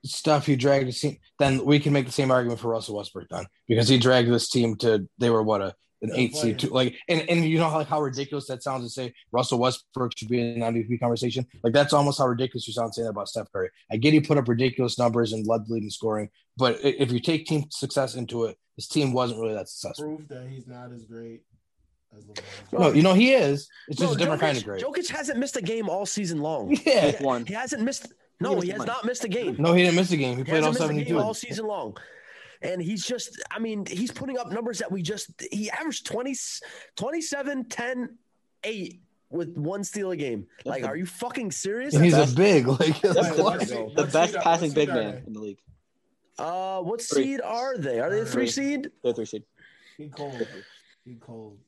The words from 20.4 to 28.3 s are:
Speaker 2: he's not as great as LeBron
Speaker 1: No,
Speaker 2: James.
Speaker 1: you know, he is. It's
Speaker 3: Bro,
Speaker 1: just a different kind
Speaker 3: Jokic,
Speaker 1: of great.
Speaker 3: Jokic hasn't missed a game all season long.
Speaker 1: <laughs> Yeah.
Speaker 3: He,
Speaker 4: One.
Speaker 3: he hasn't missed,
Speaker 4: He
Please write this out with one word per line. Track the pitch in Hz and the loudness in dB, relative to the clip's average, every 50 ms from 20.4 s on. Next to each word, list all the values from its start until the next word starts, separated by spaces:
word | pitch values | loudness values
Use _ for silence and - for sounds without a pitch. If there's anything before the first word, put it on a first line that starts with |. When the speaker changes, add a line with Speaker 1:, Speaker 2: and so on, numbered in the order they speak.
| 127 | -14
Speaker 2:
he's | 131 135 135 120 | -14 -14 -16 -16
not | 127 123 123 123 123 | -18 -18 -18 -16 -18
as | 123 120 113 | -18 -18 -18
great | 107 113 113 117 113 113 117 _ _ _ _ _ _ _ _ _ _ _ _ _ _ - | -18 -16 -16 -14 -16 -16 -18 _ _ _ _ _ _ _ _ _ _ _ _ _ _ -20
as | - - | -20 -20
LeBron | - - - - - - - - - | -18 -18 -18 -18 -18 -20 -20 -12 -6
Speaker 1:
No, | - - | 0 4
Speaker 2:
James. | 185 147 117 | 4 6 6
Speaker 1:
you | 151 | 8
know, | 160 190 185 | 6 8 8
he | 190 240 254 | 8 8 8
is. | 269 254 165 139 139 143 - - - - - - | 6 6 6 4 2 0 -4 -12 -20 -20 -12 -10
It's | 151 123 | -4 -2
Speaker 3:
Bro, | 175 170 | 0 0
Speaker 1:
just | 147 | 2
a | 139 | 0
different | - - 156 147 | 2 0 0 0
kind | 160 156 139 123 | 0 0 0 -2
Speaker 3:
Jokic, | |
Speaker 1:
of | 101 | -4
great. | 104 101 98 - | -6 -6 -6 -6
Speaker 3:
Jokic | 285 294 359 349 - | -4 -4 -4 -6 -4
hasn't | - - 285 262 285 233 | -6 -6 -6 -4 -2 -2
missed | 262 269 - | -4 -4 -4
a | 254 | -6
game | 190 165 226 226 214 190 | -4 -4 -4 -4 -4 -4
all | 165 190 202 | -4 -4 -4
season | 185 - 208 202 165 170 151 | -4 -4 -4 -4 -4 -2 -2
long. | 147 156 160 135 104 92 - - | -2 -2 -2 -4 0 0 0 2
Speaker 1:
<laughs> | - | 4
Yeah. | 320 262 214 165 147 | 4 4 6 6 4
Speaker 3:
He, | 147 143 139 | 2 0 0
Speaker 4:
One. | 135 127 120 117 | 0 0 0 -2
Speaker 3:
he | - 196 | -6 -8
hasn't | 220 254 240 294 233 | -8 -6 -6 -4 -2
missed, | 220 254 269 - - - | -2 -4 -4 -6 -12 -16
Speaker 4:
He | - _ _ _ | -20 _ _ _